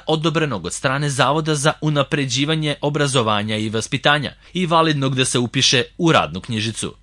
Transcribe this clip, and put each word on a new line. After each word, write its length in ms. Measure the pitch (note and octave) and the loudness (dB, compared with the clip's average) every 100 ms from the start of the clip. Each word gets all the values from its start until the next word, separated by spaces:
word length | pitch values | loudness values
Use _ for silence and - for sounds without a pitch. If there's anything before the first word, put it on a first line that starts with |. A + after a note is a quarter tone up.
| - | 0
odobrenog 580 | D#3+ E3 D#3+ D3+ G#2+ E2+ | 0 0 0 -2 -4 -6
od 80 | |
strane 360 | - C3+ C3+ D3 | -4 -2 -2 -2
Zavoda 460 | C3 C3 D#3 D#3 D3+ | 2 2 2 0 0
za 180 | D3+ - | 0 0
unapređivanje 920 | D3+ C#3+ C3+ D3 C#3 B2 C#3+ D#3+ D3+ C#3+ | 0 0 0 -2 -2 -2 0 0 -2 -2
obrazovanja 760 | D3 D3 C#3+ C3 A2 G#2 G#2+ G#2+ | -2 0 0 2 2 0 0 -2
i 120 | A2 | -2
vaspitanja 640 | A2 - A2 D3 D3 A2+ - - | -4 -4 -2 2 2 0 -10 -10
i 120 | F3 F3 | -4 0
validnog 500 | E3 D#3+ D3 C3+ C3 | 2 4 2 0 0
da 100 | B2+ | 0
se 140 | B2+ | 0
upiše 440 | A#2+ C3+ B2 B2+ A#2+ - | 0 0 2 2 0 0
u 140 | E3 | 4
radnu 300 | B2+ D#2 F2+ | 4 2 -4
knjižicu. 520 | - A2 A2+ G#2+ F2 - | -6 -4 -4 -4 -8 -10